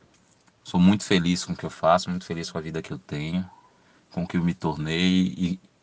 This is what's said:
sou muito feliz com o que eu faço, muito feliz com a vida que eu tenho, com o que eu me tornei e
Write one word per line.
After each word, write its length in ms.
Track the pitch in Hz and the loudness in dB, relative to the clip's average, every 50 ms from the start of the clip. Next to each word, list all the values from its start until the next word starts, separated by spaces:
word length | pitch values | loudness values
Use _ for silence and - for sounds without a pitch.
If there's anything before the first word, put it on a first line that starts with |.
| _ _ _ _ _ _ _ _ _ _ _ _ | _ _ _ _ _ _ _ _ _ _ _ _
sou 160 | - - - 90 | -10 -2 2 6
muito 240 | 90 95 104 101 | 6 6 6 4
feliz 420 | - - 104 90 85 87 90 90 - | 2 2 2 2 2 2 0 0 -2
com 80 | - | -6
o 40 | 87 | -8
que 100 | - - | -8 -8
eu 40 | 82 | -10
faço, 400 | - - - 80 85 90 - 92 | -6 0 4 4 4 4 2 -2
muito 140 | 90 92 - | -6 -6 -6
feliz 240 | - 85 82 82 - | -8 -8 -8 -8 -8
com 100 | - 82 | -8 -8
a 20 | |
vida 200 | 78 80 78 80 | -8 -6 -8 -8
que 120 | 78 - | -8 -8
eu 60 | - 64 | -10 -12
tenho, 460 | - - 76 73 76 80 85 92 92 90 - - _ _ _ _ _ _ _ _ _ _ | -10 -8 -8 -6 -4 -2 -2 -4 -4 -6 -10 -20 _ _ _ _ _ _ _ _ _ _
com 100 | - 90 | -8 -6
o 40 | 87 | -4
que 100 | - - | -2 -2
eu 80 | 90 85 | 0 0
me 100 | 87 85 | 0 0
tornei 800 | - - 80 73 73 76 78 82 85 92 92 92 92 92 92 - | -2 -2 -4 -4 -4 -4 -2 0 0 2 4 4 4 2 0 0
e 240 | - 92 85 92 - _ _ _ _ | -2 -2 -2 -2 -4 _ _ _ _